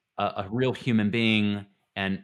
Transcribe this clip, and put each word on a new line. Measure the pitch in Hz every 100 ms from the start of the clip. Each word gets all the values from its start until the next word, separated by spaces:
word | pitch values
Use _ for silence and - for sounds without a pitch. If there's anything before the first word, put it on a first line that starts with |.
| _ -
a, |
a | 101 - 98
real | 120 127
human | 117 - 113 104
being | 117 113 107 104 101 101 _ _ 98
and, | 98 95